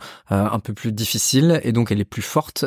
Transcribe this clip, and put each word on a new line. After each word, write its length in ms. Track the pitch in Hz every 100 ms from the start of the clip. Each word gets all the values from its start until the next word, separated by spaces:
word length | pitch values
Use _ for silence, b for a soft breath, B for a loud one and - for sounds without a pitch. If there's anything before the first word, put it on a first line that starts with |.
| B B -
euh, 160 | 98 104
un 80 | 107
peu 160 | -
plus 180 | 101 113
difficiles. 680 | 104 110 107 - 135 165 165
Et 80 | 117
donc, 220 | 113 113
elle 80 | 104
est 40 |
plus 160 | 104 -
forte, 460 | - 156 - -